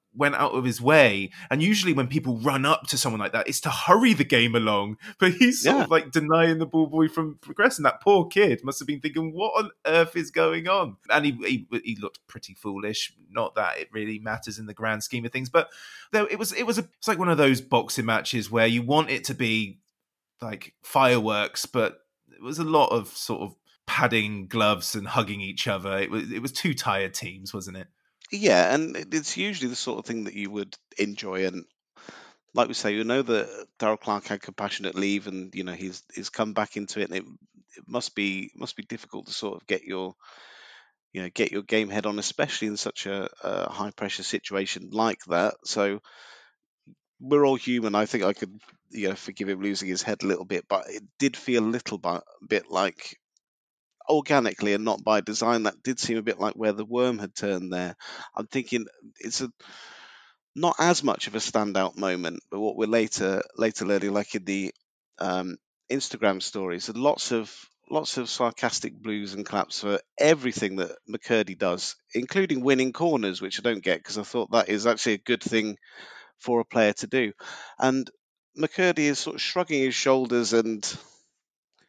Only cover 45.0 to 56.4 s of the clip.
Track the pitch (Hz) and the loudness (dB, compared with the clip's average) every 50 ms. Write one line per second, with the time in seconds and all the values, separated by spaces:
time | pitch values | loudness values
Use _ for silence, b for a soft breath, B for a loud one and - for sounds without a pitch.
45 | 113 113 98 - - 90 85 85 95 107 - - _ - - 107 101 101 101 104 | 0 0 0 -2 -4 -2 0 2 2 0 -2 -4 _ -6 -2 0 0 0 0 -4
46 | B B B B B B B B B B B B _ _ _ _ _ - - _ | B B B B B B B B B B B B _ _ _ _ _ -20 -20 _
47 | _ _ _ _ 131 131 147 147 143 139 135 123 - 131 123 120 110 107 101 104 | _ _ _ _ -2 2 4 4 6 4 4 2 0 -2 0 0 0 2 2 2
48 | 107 - - 117 98 95 101 - 110 95 98 110 - - _ _ _ _ - 117 | 2 2 0 0 0 0 0 -2 -6 -10 -10 -20 -20 -20 _ _ _ _ -10 -4
49 | 101 95 98 - - - 95 - 101 98 98 92 98 101 98 - 98 92 90 87 | -4 -4 -4 -4 -10 -14 -8 -6 -4 -4 -4 -4 -4 -4 -4 -4 -4 -4 -4 -4
50 | - 113 104 - - 98 92 85 92 95 101 87 - _ 101 95 - - 101 107 | -2 -4 -4 -2 0 -2 -2 -2 -2 -4 -6 -6 -2 _ -2 -4 -2 -6 -12 -12
51 | - - _ _ 135 135 123 - - 135 123 117 110 110 113 107 - - 110 92 | -14 -16 _ _ -2 -2 -2 -2 -2 0 2 2 2 2 -2 -4 -6 -6 -10 -4
52 | 80 87 87 85 - _ - _ - - 107 98 - - 85 92 98 92 - - | -4 -4 -4 -4 -6 _ -20 _ -4 -2 -2 -2 -2 -2 0 0 0 0 -2 -6
53 | - - - _ _ _ _ _ _ _ _ _ _ _ _ _ _ _ _ _ | -14 -16 -18 _ _ _ _ _ _ _ _ _ _ _ _ _ _ _ _ _
54 | - - 156 151 139 - 151 139 120 107 92 - 104 104 101 104 107 113 101 104 | 0 2 2 2 4 4 4 4 4 2 -2 0 0 0 0 2 0 -2 -2 0
55 | - 110 107 104 92 107 107 110 117 117 120 113 110 104 - - _ 131 127 - | 2 2 2 2 2 -2 -4 0 2 2 2 4 2 0 -2 -2 _ -6 -6 -4
56 | - - 113 113 104 113 - - | -2 -2 -2 -2 0 -2 -2 0